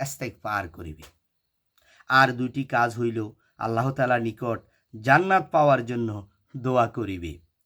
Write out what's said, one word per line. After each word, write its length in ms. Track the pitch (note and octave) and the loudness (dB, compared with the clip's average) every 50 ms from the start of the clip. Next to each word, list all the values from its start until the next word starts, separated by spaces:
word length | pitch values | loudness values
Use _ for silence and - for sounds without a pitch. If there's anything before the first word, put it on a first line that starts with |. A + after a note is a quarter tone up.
ইস্তেগফার 680 | C#3 C#3 - - C3+ A2+ - _ - A2 G#2+ G2+ F#2+ E2+ | -10 -10 -10 -10 -10 -12 -12 _ -8 -4 -4 -4 -4 -6
করিবে। 340 | - - F#2 D#2+ D#2 D2+ - - _ _ _ _ _ _ _ _ _ _ _ _ _ _ _ _ _ _ _ | -12 -14 -14 -14 -14 -16 -18 -20 _ _ _ _ _ _ _ _ _ _ _ _ _ _ _ _ _ _ _
আর 260 | - B2+ C3 C3+ B2+ B2 | 2 6 6 6 4 2
দুইটি 300 | A#2+ B2+ B2+ B2 C#3 C3 | -2 -6 -6 -6 -6 -6
কাজ 360 | B2+ C3+ A#2+ A#2+ A#2+ G#2+ A#2 | -2 0 0 0 0 0 -2
হইল, 320 | A#2+ A#2+ A2+ A2+ G#2+ G#2 - _ _ _ _ | -4 -2 -2 -4 -8 -8 -12 _ _ _ _
আল্লাহ 340 | - A2 A2+ A2+ A2+ A#2+ C3+ | -8 -6 -4 -2 0 -2 -2
তাআলার 300 | C3+ C#3+ C3 B2 B2 A#2+ | 0 -2 0 0 0 0
নিকট 380 | A2+ A2+ A2 - B2+ A#2+ A2+ G#2+ - _ _ _ _ _ - A2 | 0 -4 -6 -6 -4 -4 -6 -6 -8 _ _ _ _ _ -16 -4
জান্নাত 500 | G#2+ B2 C3+ D#3 F#3 F#3+ F#3+ F#3 - - | 2 4 4 4 4 4 2 2 0 2
পাওয়ার 340 | - D#3 D3+ D3 C#3 B2 A#2 | 2 4 6 6 4 4 2
জন্য 440 | A#2 B2 A#2 A#2 A2 G#2 G#2 G2 _ _ _ _ _ - | -2 -4 -4 -4 -4 -6 -8 -10 _ _ _ _ _ -12
দোয়া 300 | C3+ A#2 B2+ B2+ B2 A#2 | -6 -4 0 2 2 2
করিবে 520 | A2+ - B2 A2 G2 F#2+ F2 E2+ E2 C#2+ - _ _ _ _ _ | 0 0 -6 -6 -6 -6 -8 -8 -10 -12 -14 _ _ _ _ _